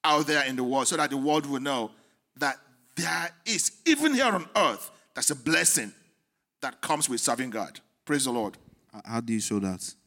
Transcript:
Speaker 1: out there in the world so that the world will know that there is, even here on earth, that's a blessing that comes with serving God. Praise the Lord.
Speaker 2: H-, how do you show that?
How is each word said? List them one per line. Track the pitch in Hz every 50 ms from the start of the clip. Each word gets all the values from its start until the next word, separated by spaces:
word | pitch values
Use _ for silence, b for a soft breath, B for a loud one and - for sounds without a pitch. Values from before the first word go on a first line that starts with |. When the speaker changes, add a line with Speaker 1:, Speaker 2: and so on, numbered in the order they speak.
| -
Speaker 1:
out | 160 151 147 156
there | 143 151 147 139
in | 131 131
the | 127 127
world | 123 131 135 127
so | - 180
that | 160 151 139
the | 135
world | 139 135 147 151 156 143
will | 143 139 131
know | 135 143 135 123 110 107 b b b b b b b _ _
that | - 147 139 131 - _ _ _ _ _ _ _
there | - 165 165 165 165 170 170 - _ _
is, | 220 220 180 - - - - _
even | 320 311 285 302 311 277
here | 247 269
on | 240 202 180 185 - -
earth, | 214 185 139 107 - - - b b b b _
that's | 127 117 -
a | 147
blessing | 135 113 156 165 165 170 - - 156 113 101 - _ _ _ _ _ _ _ _ _ _ _ _ _
that | - 131 - _
comes | - - 156 151 147 -
with | 123 113
serving | - 143 117 120 131 127
God. | 107 110 95 67 - - _ _ _ _ _
Praise | - 147 143 131
the | 131
Lord. | 120 120 110 98 - - _ - - _ _ _ -
Speaker 2:
H-, | 107 -
how | - 113 113
do | 117 113 113
you | 110
show | 104 - 110 101
that? | 98 95 92 90 - - - _ _